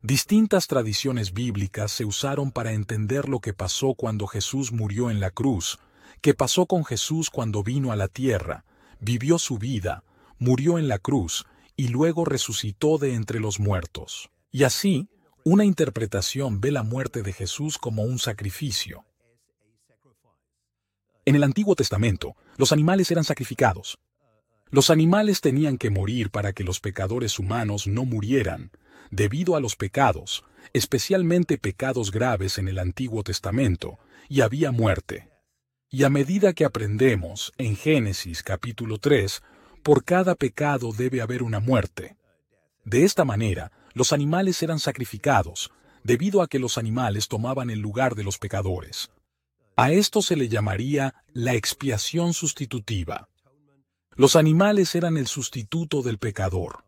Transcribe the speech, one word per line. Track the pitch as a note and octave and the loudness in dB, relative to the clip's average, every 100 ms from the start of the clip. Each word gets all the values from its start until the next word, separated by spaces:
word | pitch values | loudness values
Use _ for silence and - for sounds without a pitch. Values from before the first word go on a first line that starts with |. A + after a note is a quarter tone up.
Distintas | A2 C3+ - G#3 A3 F#3+ - | 2 0 4 4 6 2 2
tradiciones | C#3 A2 G2+ C3+ B2 G2 | -2 0 -2 -2 -2 -4
bíblicas | F#2+ B2 G2+ G2 - G#2 | -4 -4 -2 -4 -4 -6
se | - | -4
usaron | G#2+ - C#3 C#3 C#3 | -4 -4 -4 -2 -4
para | B2 A2+ | -4 -4
entender | G#2+ G2+ A2 G#2+ C3+ C#3 | -4 -2 -2 -2 -2 -2
lo | C3 | -4
que | - | -4
pasó | G2 F#2 - C3+ | -6 -4 0 0
cuando | C3 A#2+ G#2+ G2+ | 0 -2 -4 -4
Jesús | G#2 - C3+ B2+ | -4 -4 -4 -4
murió | A#2 G#2+ G2+ A#2+ | -4 -4 -2 -2
en | G#2 | 0
la | F#2+ | -2
cruz, | - C3+ G#2 - - _ _ - - | 0 0 0 -4 -10 _ _ -20 0
qué | D3 | 2
pasó | C#3 C#3 - F3+ | 2 2 2 2
con | F3+ | 0
Jesús | D3+ A2+ - D#3+ D#3+ | 0 -4 -2 -2 -2
cuando | - A#2 G#2 | -4 -2 -2
vino | G2+ C3+ C3 | -2 -2 -2
a | G#2+ | -2
la | G2 | -4
tierra, | - C3 G2+ - - _ _ _ - | -2 0 0 -4 -10 _ _ _ -8
vivió | G#2 A#2+ C3+ E3+ | -2 -2 2 2
su | - A#2 | 2 -4
vida, | A2+ A#2 F2+ - _ _ _ _ | -4 -4 -4 -8 _ _ _ _
murió | B2 B2+ D3+ E3+ | 2 4 4 2
en | D3 | 0
la | G2+ | -2
cruz, | - C#3 E2+ - - _ _ - | 0 0 0 -6 -10 _ _ -4
y | B2+ | -2
luego | B2 D#3+ D#3+ | 2 2 2
resucitó | D#3+ C3+ - A2 G#2+ G2+ D3+ D#3 | 0 -2 -4 -4 -6 -2 0 2
de | C#3 | 0
entre | A#2+ G#2 A2+ | -2 -4 -4
los | G#2+ G2+ | -4 -2
muertos. | G2+ F#2 - - - - - _ _ | 0 0 -4 -14 -14 -14 -16 _ _
Y | B2+ | 2
así, | C3+ - G3 D3 - _ _ _ | 2 2 0 0 -2 _ _ _
una | D#3 F#3+ | 4 6
interpretación | G#3 F3 A2 A2 A2 G2 - C3+ C3+ G2+ | 6 4 0 -2 -4 -2 -2 -4 -4 -2
ve | B2+ | -2
la | C#3+ | -2
muerte | G#2+ B2 C3 A#2+ | -2 -4 -6 -6
de | G2 | -8
Jesús | F#2 F#2+ - D3+ - | -6 -8 -6 -6 -6
como | A#2+ A2 | -6 -4
un | A2 B2 | -2 -2
sacrificio. | - G#2 G2 - C#3+ - - - _ _ _ A#2 _ _ G#2+ A2+ _ A2+ C#3 A#2 A#2+ D2+ _ _ _ _ _ _ _ _ | -4 -6 -8 -6 -6 -6 -6 -12 _ _ _ _ _ _ _ _ _ _ _ _ _ _ _ _ _ _ _ _ _ _
En | - | 2
el | C#3+ | 4
Antiguo | C#3+ E3 G#3 | 4 2 2
Testamento, | F3 - G2+ A2+ F#2+ - - _ - | 2 2 2 2 0 -6 -14 _ 0
los | C3+ | 2
animales | D3+ D#3 F#3+ F3+ | 4 4 2 2
eran | E3+ | 0
sacrificados. | D#3 D3 B2 A#2+ B2 F#2+ - - _ _ _ _ _ _ _ | 0 -4 -6 2 2 2 -10 -18 _ _ _ _ _ _ _
Los | C#3 C3+ | 2 6
animales | D#3+ D#3+ G3+ G#3+ F#3+ | 6 6 4 2 2
tenían | D3+ C3+ D3+ B2+ | 2 2 0 0
que | A2+ | -2
morir | G2 F#2+ B2 G#2 | 0 -2 -2 -4
para | G#2 G2+ | -4 -4
que | F#2+ | -4
los | F#2 F2+ | -6 -4
pecadores | G2+ F#2+ F#2+ A#2+ A2+ - | -6 -6 -4 -2 -4 -4
humanos | G2 A#2 G#2+ G#2 G2+ | -4 -2 -2 -4 -2
no | G#2+ | -2
murieran, | B2+ A2 G2+ C3+ A2 - F2 _ _ - - | -2 -2 0 0 0 -6 -14 _ _ -20 -10
debido | F#2+ G2+ C3+ F3+ D#3+ | 0 0 2 0 0
a | |
los | A#2+ - | 0 -4
pecados, | G2+ - C3 F2 - - _ _ - | -4 2 2 2 -6 -10 _ _ -4
especialmente | - - B2 - F#3+ E3+ F3 E3+ D3 | -2 0 -2 0 2 4 2 2 0
pecados | G2+ - C3 B2+ G#2 | -2 -4 -4 -2 -4
graves | G#2 B2+ G#2+ F#2 - | -2 0 0 -2 -2
en | F#2+ | -4
el | F#2+ | -4
Antiguo | F2+ - B2+ A2 | -4 -4 -4 -4
Testamento, | G2+ G#2 F2+ G#2+ B2+ F2 - - _ - - | -4 -6 -2 0 2 0 -4 -12 _ -20 -2
y | C3+ | 2
había | A2+ C3+ D3+ | 2 2 0
muerte. | A#2+ A2 F#2 - - - _ _ _ _ _ _ | 2 2 0 -4 -14 -16 _ _ _ _ _ _
Y | C3 | 2
a | C#3 | 4
medida | C#3+ C#3 G3 G3 | 4 2 4 4
que | E3+ | 4
aprendemos, | D3 A#2 G#2+ G#2 C3 G#2 E2+ - - - | 0 2 -2 4 4 4 -2 -8 -12 -6
en | B2 G2+ | -4 -2
Génesis | D3+ D3+ G#2+ F#2 F#2 E2 | 2 2 2 -4 -8 -10
capítulo | - F#2 B2 A2 A2+ G#2+ | -6 -6 -6 -8 -6 -2
tres, | C3+ A2+ G2 - _ _ _ - | 2 4 2 -4 _ _ _ -8
por | - D3 | 4 4
cada | - F3+ F#3 | 6 2 2
pecado | E3+ C3 - D3 C#3 A#2 | 0 -2 -2 -2 -2 -4
debe | A2 B2+ B2+ | -4 -2 -2
haber | A2+ B2 | -4 -4
una | A#2+ G#2+ | -2 -2
muerte. | A2+ B2+ G2 - F2+ - _ _ _ _ _ _ | 2 2 0 -8 -16 -20 _ _ _ _ _ _
De | A2 A#2+ | 0 4
esta | F#3 - | 4 4
manera, | C#3+ G#2+ A2+ F#2+ - _ _ | 0 0 0 -2 -6 _ _
los | - B2+ | -2 2
animales | D3 C#3+ E3+ F#3+ F3 | 2 2 2 0 0
eran | D#3+ D#3+ | -2 -2
sacrificados, | D3+ C3+ B2 G#2 C#3+ A#2+ E2 - - _ _ _ | -4 -6 -8 -4 2 4 2 -4 -12 _ _ _
debido | A#2+ B2 F#3+ G3 | 0 2 4 2
a | E3+ | 2
que | C#3 | 0
los | B2 - | -2 -2
animales | A2+ A#2 A#2+ G2 - | -2 0 0 -2 -4
tomaban | A#2 A#2+ C3+ A#2+ | -4 -2 -4 -4
el | G#2+ | -4
lugar | G#2 G#2+ C3 | -4 0 0
de | G#2+ | 0
los | G2 - | -6 -6
pecadores. | G2+ G2 F#2 F2+ - - - _ _ _ _ _ _ - | -6 -4 -2 -4 -8 -12 -12 _ _ _ _ _ _ 2
A | B2 | 4
esto | F3 G#3 G#3+ | 4 4 0
se | F#3+ E3 | 0 0
le | A#2+ | 0
llamaría | A2 G#2 G2 B2+ C#3+ C3+ - _ | 0 0 -2 -2 0 -2 -6 _
la | A#2+ A#2+ | -4 0
expiación | A#2+ - - C#3 G#2+ - E3 E3+ | 0 -2 -4 -2 -2 -2 0 0
sustitutiva. | D#3+ D#3+ - C3+ B2 G#2 G2+ D#2+ - - _ _ _ _ _ _ _ _ - | 0 -4 -4 -6 -6 -4 -4 -4 -8 -12 _ _ _ _ _ _ _ _ 4
Los | C3 | 8
animales | E3+ D#3 D#3+ G3 G#3 F3+ | 8 6 6 6 4 2
eran | F3 E3+ D#3 | 0 0 -2
el | B2+ | -2
sustituto | - A#2+ B2+ G#2 E3 E3 D3 | -6 -8 -8 -6 -6 -2 -2
del | B2 A2 | -2 -4
pecador. | A2+ G2+ F#2+ F#2 E2 - | -4 -2 -2 -2 -6 -12